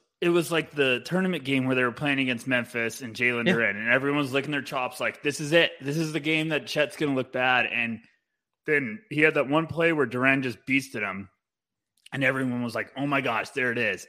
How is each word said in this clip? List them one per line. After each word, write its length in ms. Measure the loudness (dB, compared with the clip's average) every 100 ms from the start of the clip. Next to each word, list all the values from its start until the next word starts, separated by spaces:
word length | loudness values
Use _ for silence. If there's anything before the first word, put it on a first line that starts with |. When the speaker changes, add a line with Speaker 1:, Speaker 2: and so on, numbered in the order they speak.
| _ _
Speaker 1:
it 100 | 2
was 200 | 2 2
like 220 | 0 0
the 300 | 0 2 2
tournament 400 | 0 0 0 -2
game 220 | 0 0 2
where 100 | 2
they 80 |
were 80 | 2
playing 260 | 0 0 0
against 300 | 0 -2 0
Memphis 520 | 0 0 -4 -4 -4
and 140 | -10
Jalen 320 | 0 0 2 2
Speaker 2:
Yeah. 80 |
Speaker 1:
Duren, 220 | 2 2 0
and 120 | 2
everyone 300 | 2 2 0
was 140 | 0
licking 180 | -2 -2
their 100 | -4
chops 380 | -4 -4 -4 -4
like, 240 | -4 -2
"This 160 | -4 -4
is 140 | 2
it. 180 | 4 4 0
This 160 | -6 -4
is 140 | -2
the 60 | -2
game 300 | 0 0 0
that 180 | -2 -2
Chet's 300 | 0 0 0
gonna 180 | -2
look 160 | 0 -2
bad." 340 | 0 2 2 2
And 340 | -2 -4 -6 -12 _ _ _ _ _ 0
then 320 | 0 0 -8 -6
he 120 | 2
had 140 | 4
that 140 | 4 2
one 200 | 0 -2
play 240 | 0 0
where 140 | 2 0
Duren 340 | 2 2 2
just 240 | 0 -6 -2
beasted 380 | -2 -2 -6
him, 240 | -6 -6 -12 _ _ _ _ _ _ _ _
and 120 | 0
everyone 400 | 0 2 0 -2
was 100 | -2
like, 180 | -4 -6 -4
"Oh 100 | 0
my 140 | 0
gosh, 300 | 2 -2 -2
there 200 | -2 0
it 80 | 0
is." 260 | 0 -2